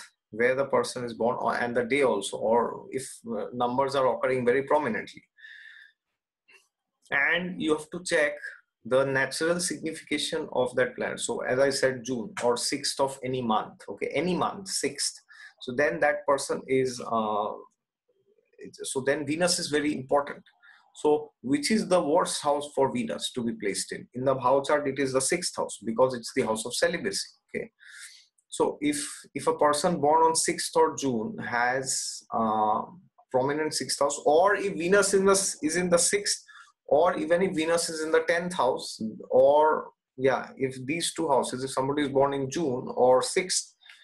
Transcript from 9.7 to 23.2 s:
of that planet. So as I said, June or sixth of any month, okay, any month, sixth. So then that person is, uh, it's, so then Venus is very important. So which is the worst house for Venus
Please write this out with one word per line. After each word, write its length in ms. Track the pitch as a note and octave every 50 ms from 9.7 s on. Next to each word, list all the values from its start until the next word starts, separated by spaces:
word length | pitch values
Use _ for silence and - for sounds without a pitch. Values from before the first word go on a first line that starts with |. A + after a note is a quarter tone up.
| D#3 - - D#3+ D#3 - - - D3 D3 - - E3 D#3+ D3 -
of 220 | - - B2+ B2 B2
that 180 | B2+ B2 A#2+ -
planet. 220 | - G#2+ F#2+ - G2
So 220 | - - A#2+ G#2+ - -
as 60 | B2+ C3
I 120 | C#3 C#3
said, 340 | C3 - - C3 C3 B2 A2+
June 280 | C3 C3 A#2 G#2 F#2+ - - A#2+
or 100 | A#2+ A#2+
sixth 440 | A#2 - - D3+ C3+ - - - -
of 180 | C#3 C3+ - - -
any 180 | B2+ C3 B2+
month, 360 | B2 A2+ A2 G#2 F#2+ G2 - _ - -
okay, 220 | G2 - - - - C#3
any 140 | D#3+ F3+ F3
month, 320 | D#3 A#2+ G2+ - G2+ F#2+ -
sixth. 460 | - - - C3+ - - - - - - _ _ - - - - _ _
So 100 | - B2+
then 280 | A#2+ B2+ D3 D#3 E3+ D#3+
that 260 | D3 D3 D3 - -
person 340 | - C#3 C3+ - - D#3 C#3 -
is, 340 | - C3+ C3 C3 C3 B2 B2
uh, 520 | A2+ - A2+ A2+ A2 G#2+ G#2+ G2+ G#2+ G#2 G#2 G2+ - _ _ _ _ _ _ _ _ _ _ _ _ _ _ _ _ _ _ -
it's, 340 | - F#2+ - - - -
so 80 | - C3+
then 240 | B2 C3+ C#3+ D#3 D3
Venus 340 | C3+ D3+ E3 F3+ F3 - -
is 100 | E3+ C#3
very 240 | C#3+ D3+ C#3+ D3+ D3+ -
important. 420 | C3 C3+ C#3+ C#3+ C#3 - - - _ _ _ _ _ - - _ _ _ _ -
So 300 | - D3+ D3+ D3+ D3+ - _ _ - B2
which 180 | C#3+ D3 C#3+ -
is 180 | A3 G#3 F3+ E3
the 140 | F3+ F3+ D3+ C#3+
worst 300 | D#3 F3+ - - - -
house 240 | - D3 D3 D3 D3 - -
for 180 | C3+ C3+ B2+
Venus 400 | A#2 B2 A2+ A2+ - -